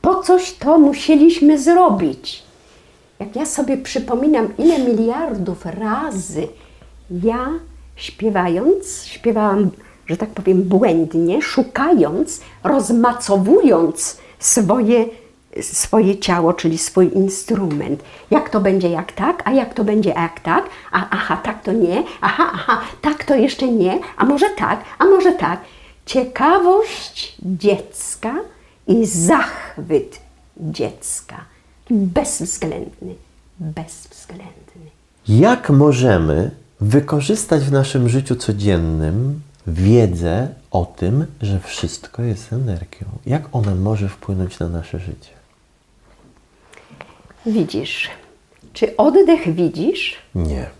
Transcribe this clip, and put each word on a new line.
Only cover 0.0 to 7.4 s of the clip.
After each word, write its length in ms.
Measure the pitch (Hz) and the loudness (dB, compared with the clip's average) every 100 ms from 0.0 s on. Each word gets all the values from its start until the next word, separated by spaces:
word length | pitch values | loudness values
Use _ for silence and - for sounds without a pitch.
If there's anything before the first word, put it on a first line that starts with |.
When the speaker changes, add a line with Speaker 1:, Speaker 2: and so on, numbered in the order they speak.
Speaker 1:
Po 220 | - 381 | 2 0
coś 300 | 370 370 370 | 4 2 2
to 260 | - 277 320 | -6 4 6
musieliśmy 800 | 285 277 - 302 320 339 294 302 | 6 4 2 6 6 6 4 4
zrobić. 840 | 269 349 349 196 160 127 - - - _ _ - _ _ _ _ | 4 6 4 2 -2 -4 -12 -16 -20 _ _ -20 _ _ _ _
Jak 160 | 202 240 | -10 -6
ja 100 | 302 | -6
sobie 320 | - 262 269 | -4 -2 -2
przypominam, 800 | - 262 - 240 294 277 214 - | -4 -8 -4 0 2 2 0 2
ile 220 | 302 311 | 2 4
miliardów 880 | 247 220 226 262 320 202 180 175 175 | 2 2 0 -2 -4 -4 -6 -6 -10
razy 840 | 196 214 240 311 196 170 156 147 - - - - - - 175 | -6 -4 -4 -4 -8 -8 -8 -8 -12 -20 -20 -20 -20 -12 -4
ja 260 | 214 233 | -2 -2